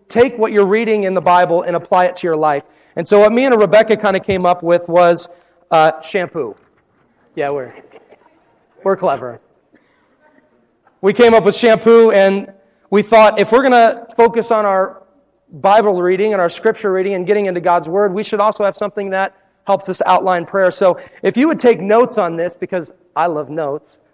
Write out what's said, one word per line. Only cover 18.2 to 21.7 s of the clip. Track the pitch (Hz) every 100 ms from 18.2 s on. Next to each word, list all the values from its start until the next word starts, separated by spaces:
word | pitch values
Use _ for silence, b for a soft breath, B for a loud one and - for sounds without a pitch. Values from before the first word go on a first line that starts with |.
should | 208 208
also | 214 208
have | 202 -
something | 208 208 196
that | 190 190 _ _ _ -
helps | 190 -
us | 185 -
outline | 185 190 180 165
prayer. | 196 185
So | - 190 175 B B
if | 202 214
you | 302
would | 311
take | 247